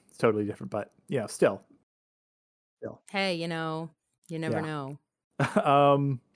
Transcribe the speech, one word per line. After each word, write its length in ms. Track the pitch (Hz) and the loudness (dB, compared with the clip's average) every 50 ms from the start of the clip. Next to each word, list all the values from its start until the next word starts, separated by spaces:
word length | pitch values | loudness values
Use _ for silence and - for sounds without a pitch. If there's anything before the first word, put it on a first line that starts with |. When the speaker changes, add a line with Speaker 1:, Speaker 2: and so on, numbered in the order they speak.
| _ _ | _ _
Speaker 1:
it's 100 | - - | -8 0
totally 260 | - 117 107 107 104 | 0 2 2 2 -2
different. 240 | 101 107 - - 98 | -4 -6 -8 -10 -8
But, 220 | - 104 101 - _ _ _ - | -8 -8 -8 -8 _ _ _ -6
you 120 | - 123 | -6 -6
know, 60 | 107 - | -6 -6
still. 360 | - - 190 127 98 95 _ _ _ _ _ _ _ _ _ _ _ _ _ _ _ _ _ _ _ _ _ _ _ - - | -2 0 0 0 0 -2 _ _ _ _ _ _ _ _ _ _ _ _ _ _ _ _ _ _ _ _ _ _ _ -14 -14
Still. 180 | - - - _ - | -14 -14 -14 _ -8
Speaker 2:
Hey, 240 | - 196 196 190 175 | -6 -4 -2 -2 -2
you 120 | 165 165 170 | -4 -4 -4
know, 420 | 165 165 160 160 160 160 165 160 _ _ _ _ _ _ _ - | -4 -4 -4 -4 -4 -6 -8 -10 _ _ _ _ _ _ _ -10
you 100 | 160 160 | -8 -6
never 220 | 160 160 - 156 | -4 -2 -2 -2
Speaker 1:
Yeah. 20 | 156 | -2
Speaker 2:
know. 360 | 156 156 147 139 135 147 - _ _ _ _ _ _ _ - | -4 -6 -8 -8 -10 -12 -14 _ _ _ _ _ _ _ -2
Speaker 1:
<laughs> 260 | 139 - - 202 - | -2 0 2 2 4
Um, 540 | 151 139 143 143 143 143 139 143 143 135 120 _ _ _ | 6 6 6 8 8 6 6 4 0 -2 -4 _ _ _